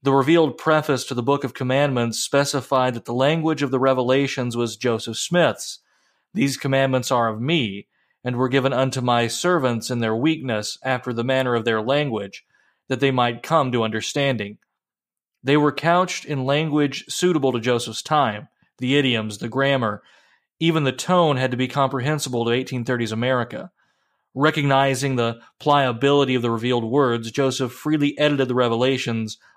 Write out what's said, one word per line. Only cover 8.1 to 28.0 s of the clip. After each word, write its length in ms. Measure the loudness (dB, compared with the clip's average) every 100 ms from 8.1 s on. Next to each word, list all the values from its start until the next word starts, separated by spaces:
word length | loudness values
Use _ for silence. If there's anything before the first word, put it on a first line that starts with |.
| _
and 120 | -6 0
were 120 | 2
given 240 | 2 2
unto 300 | 2 0 0
my 240 | 0 2 0
servants 640 | -2 0 0 0 -2 -4
in 80 | -4
their 180 | -2 0
weakness, 640 | 0 -2 -4 -4 -6 -8
after 300 | -4 -4 -4
the 100 | -4
manner 320 | 0 0 2
of 120 | 0 0
their 160 | 0
language, 600 | 0 0 0 -4 -8 -14 _ _ _ _ _
that 120 | 0
they 100 | 2
might 320 | 2 0 -2
come 280 | 0 0 2
to 120 | 0
understanding." 720 | 0 -2 -4 -2 -2 -2 -6 -12 _ _ _ _ _ _ _ _
They 120 | 2 4
were 160 | 4
couched 520 | 0 2 2 2 -4
in 200 | -6 -6
language 600 | -2 0 0 0 0 -2 -10
suitable 420 | -2 0 2 0
to 80 | 0
Joseph's 420 | 0 0 -2 -10
time. 460 | -2 0 0 -2 -12 _ _ _
The 180 | 0 2
idioms, 420 | 2 0 -4 -8
the 100 | -6
grammar, 520 | -2 0 2 0 -4 _ _ _ _ _ _
even 240 | 0 2
the 80 | 0
tone 440 | -2 0 2 4 2
had 140 | 0
to 60 | -2
be 100 | -2
comprehensible 760 | 0 0 0 -2 -2 -2 -2
to 80 | 0
eighteen 320 | 0 -2 -6
thirties 260 | -2 -2 -2
America. 640 | -2 0 0 -2 -8 -14 _ _ _ _ _ _ 0
Recognizing 800 | 2 2 2 4 4 2 -2 0
the 240 | -2 -4 -14 _
pliability 800 | 2 4 2 2 2 4 4 0
of 60 |
the 80 | 0
revealed 320 | -2 0 0
words, 480 | 0 2 2 0 -4
Joseph 400 | -2 0 0 -6
freely 440 | -4 -2 0